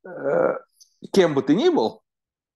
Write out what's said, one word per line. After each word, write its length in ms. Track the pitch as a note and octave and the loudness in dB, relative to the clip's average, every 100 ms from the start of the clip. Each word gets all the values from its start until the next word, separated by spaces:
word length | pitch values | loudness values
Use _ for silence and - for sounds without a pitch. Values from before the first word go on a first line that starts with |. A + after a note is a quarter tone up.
э, 500 | F#3+ - C#3 D3 - - - _ _ _ - | -18 -10 -4 -2 -2 -4 -12 _ _ _ -4
кем 220 | - E3+ | 2 2
бы 80 | C#3 | 2
ты 140 | C3 D#3+ | 0 2
ни 120 | F4 | 2
был, 340 | D#4 A2 - _ _ _ _ _ | 0 -2 -4 _ _ _ _ _